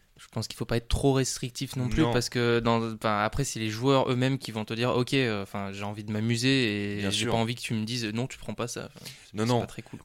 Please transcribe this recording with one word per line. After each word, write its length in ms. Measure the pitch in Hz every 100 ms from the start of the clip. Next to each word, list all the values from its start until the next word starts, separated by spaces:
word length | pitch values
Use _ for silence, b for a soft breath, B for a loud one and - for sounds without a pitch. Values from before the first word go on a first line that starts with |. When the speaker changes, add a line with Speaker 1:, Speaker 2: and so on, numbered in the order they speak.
| b -
Speaker 1:
Je 100 | -
pense 160 | - 110
qu'il 80 | -
faut 100 | 120
pas 120 | 117
être 120 | -
trop 240 | - 143
restrictif 640 | 135 131 - 127 - 135 -
non 140 | 127
plus, 140 | 113
Speaker 2:
Non. 100 | 120
Speaker 1:
parce 160 | 120 120
que 300 | 123 120 117
dans, 340 | 117 113 113
enfin, 300 | 110 113 104
après, 200 | 107 -
c'est 160 | 139 113
les 120 | 110
joueurs 400 | 107 131 135 127
eux-mêmes 260 | 123 131 135
qui 140 | -
vont 120 | 110
te 120 | 107 113
dire, « 160 | 123 117
Ok, 200 | 123 139
euh, 260 | 123 104
enfin, 300 | 95 104 98
j'ai 80 | 98
envie 200 | 101 107
de 80 | 104
m'amuser 840 | 107 110 117 127 135 117 104 101 101
et 20 |
Speaker 2:
Bien 100 | 98
Speaker 1:
j'ai 140 | 95
Speaker 2:
sûr. 80 | 117
Speaker 1:
pas 60 | 113
envie 160 | 113 120
que 60 |
tu 120 | -
me 100 | 113
dises, 220 | 110 123 110
non, 220 | 113 131
tu 100 | -
prends 160 | -
pas 140 | 110 117
ça. » 240 | - - -
Enfin, 100 | -
c'est, 300 | - - 101
Speaker 2:
Non, 60 | 113
Speaker 1:
c'est 40 |
Speaker 2:
non. 100 | 123
Speaker 1:
pas 40 | 95
très 160 | -
cool. 180 | - -